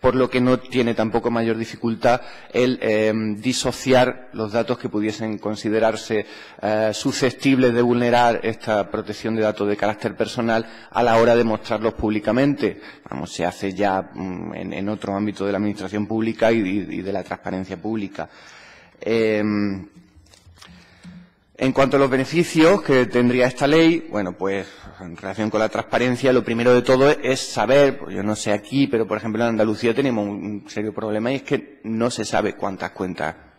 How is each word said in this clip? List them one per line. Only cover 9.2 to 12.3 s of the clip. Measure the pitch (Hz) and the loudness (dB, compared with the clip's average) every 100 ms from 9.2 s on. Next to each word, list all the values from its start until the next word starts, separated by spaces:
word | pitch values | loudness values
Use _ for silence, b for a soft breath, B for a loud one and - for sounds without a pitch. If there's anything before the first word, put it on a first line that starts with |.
| 113 113 | -4 0
de | |
datos | 107 104 104 | 0 0 -2
de | 104 | 0
carácter | 104 107 113 - | -2 -2 -6 -4
personal | 180 - 117 113 113 B B | -4 -2 0 0 -2 B B
a | - | 0
la | 120 113 | 4 6
hora | 117 117 | 6 6
de | |
mostrarlos | 113 110 - 107 110 | 4 0 -2 -2 -2
públicamente. | - 110 107 104 | -2 -2 0 0